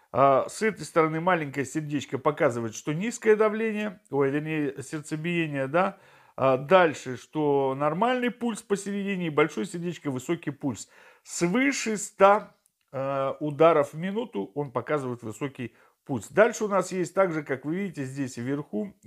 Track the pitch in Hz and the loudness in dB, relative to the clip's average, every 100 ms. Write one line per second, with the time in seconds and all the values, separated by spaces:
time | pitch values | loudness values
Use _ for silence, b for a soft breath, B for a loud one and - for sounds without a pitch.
0 | b 120 139 135 - - 220 175 151 170 | b 4 6 6 2 -2 -2 -2 -2 2
1 | 160 160 175 175 147 143 135 156 151 147 | 2 2 0 0 0 -4 -4 -4 -4 -4
2 | - 131 156 147 151 117 113 - - 151 | -4 -2 0 2 2 2 -4 -6 -6 -4
3 | 226 - 220 214 214 214 226 208 208 185 | -4 0 4 4 4 0 -2 -2 -6 -8
4 | - 139 139 147 156 156 143 - 127 156 | -4 0 2 0 -2 -2 -2 -4 -8 -10
5 | 147 156 170 170 160 139 135 160 196 190 | -6 -6 -2 -2 -2 -2 0 0 0 -2
6 | b b b b 131 131 143 185 170 135 | b b b b 2 2 6 6 6 2
7 | 131 123 - 156 147 139 135 135 147 165 | -8 -10 -8 -2 2 2 2 0 -2 0
8 | 233 254 247 - 240 208 - 196 196 202 | 0 0 -2 -2 -4 -6 -4 -4 -4 -4
9 | 196 190 170 147 160 - 202 175 175 156 | -4 -2 0 2 2 0 -6 -6 -6 -6
10 | 147 127 - 170 - 135 143 107 - b | -6 -6 -4 -6 -6 -6 -4 -6 -10 b
11 | b b b - 175 226 277 269 233 208 | b b b -2 0 2 0 0 -2 -4
12 | - - 190 208 - _ _ _ _ 135 | -6 6 8 8 2 _ _ _ _ -6
13 | 135 139 135 - 151 143 165 156 143 156 | -4 -2 -2 -2 -4 4 6 6 2 -2
14 | 185 208 247 202 190 143 143 120 113 151 | -6 -6 -6 -6 -6 -6 -6 -4 -2 -2
15 | 131 117 113 104 143 131 120 b b b | -2 -6 -8 -8 -8 -8 -12 b b b
16 | - 127 - 156 233 233 214 196 185 185 | -8 -6 -2 2 2 2 -2 0 0 -2
17 | 170 196 190 160 143 127 147 175 202 151 | -2 0 0 0 -4 -6 -4 -4 -4 -6
18 | 131 139 131 117 123 143 - 208 202 - | -8 -6 -6 -6 -4 -4 -4 -6 -8 -10